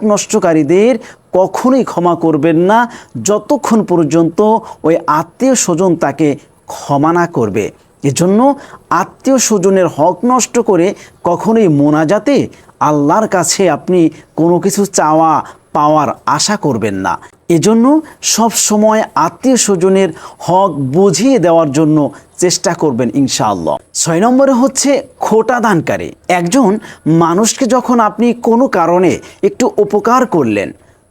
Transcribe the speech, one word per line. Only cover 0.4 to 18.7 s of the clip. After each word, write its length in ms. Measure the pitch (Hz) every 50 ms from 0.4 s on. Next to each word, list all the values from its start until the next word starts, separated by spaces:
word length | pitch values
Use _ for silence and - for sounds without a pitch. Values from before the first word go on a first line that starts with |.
| 185 175 165 160 151 139 175 190 214 240 262 226 - - - - _ _ - 180
কখনোই 460 | 190 185 - - - 254 262 262 202 -
ক্ষমা 240 | - 185 175 175 170 170 170
করবেন 340 | 165 156 151 135 170 165 160 175 185
না, 80 | 214 233 240 233 - - - - - 123 110 -
যতক্ষণ 520 | 208 208 208 - 294 262 - - 226 220 185 -
পর্যন্ত 480 | 180 170 165 143 147 165 165 160 165 - 208 214 220 220 - - - - -
ওই 100 | 156 165 - - - 147 156
আত্মীয় 360 | 165 - - - 240 269 262 214 -
স্বজন 260 | - 175 156 190 190 165 165 -
তাকে 240 | 143 - - 160 147 139 - - _ _ _ _ - -
ক্ষমা 380 | - - - 143 139 143 160 170
না 120 | 175 170 170 -
করবে। 280 | 143 117 104 92 110 98 - - _ _ _ _ _ -
এজন্য 520 | 139 127 - 170 185 196 214 254 285 277 - - - - - _ -
আত্মীয় 480 | - 170 185 - - - - 262 269 247
স্বজনের 500 | - - 220 202 170 196 190 190 180 156
হক 300 | - - - 233 - - -
নষ্ট 340 | 247 254 254 220 - - 240
করে 360 | 226 - 202 165 170 202 190 - - - - _ -
কখনোই 440 | 175 175 165 - 190 226 226 220 175
মোনাজাতে 800 | 151 143 143 147 151 151 160 143 - - - 285 285 214 123 - - - - - - -
আল্লাহর 480 | - 147 151 147 143 143 170 214 220 -
কাছে 420 | - 185 165 - - - 196 175
আপনি 400 | 147 147 - - 180 180 165 160 - - - _ _
কোনো 240 | - 160 170 175 170
কিছু 260 | 175 196 190 - 202
চাওয়া 580 | 196 - - 170 151 156 160 165 160 156 135 - - - - _ _ -
পাওয়ার 360 | 156 147 151 156 156 - - - - _
আশা 300 | - 135 147 - - 208
করবেন 380 | 202 - 147 123 113 95 107 98
না। 240 | 95 95 92 80 - - - - _ _ -
এজন্য 520 | 170 160 139 202 220 226 233 269 302 320 311 - - - -
সব 280 | - - - 226 226
সময় 520 | - - - -